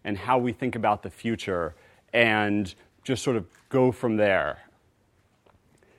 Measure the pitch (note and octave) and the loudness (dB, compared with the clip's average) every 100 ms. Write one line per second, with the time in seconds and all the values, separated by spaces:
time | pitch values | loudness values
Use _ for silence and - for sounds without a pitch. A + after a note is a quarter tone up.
0 | - G2 G#2 C3 B2 G#2 B2+ A#2 A2 G#2 | -8 -6 0 0 0 -4 -6 -2 0 0
1 | F#2+ - A2+ A2 - F2+ D#2+ - _ _ | -4 -8 -6 -4 -4 -4 -4 -8 _ _
2 | _ A#2 A#2 G#2+ G#2 G#2 F#2+ - _ _ | _ 2 4 2 0 0 -2 -10 _ _
3 | - B2 - A2+ F2 _ _ C3+ B2+ - | -6 -4 -2 -2 -4 _ _ 2 2 2
4 | A#2+ G#2+ G#2 F#2 D2 - - _ _ _ | -2 2 4 2 0 -6 -16 _ _ _
5 | _ _ _ _ _ _ _ _ _ | _ _ _ _ _ _ _ _ _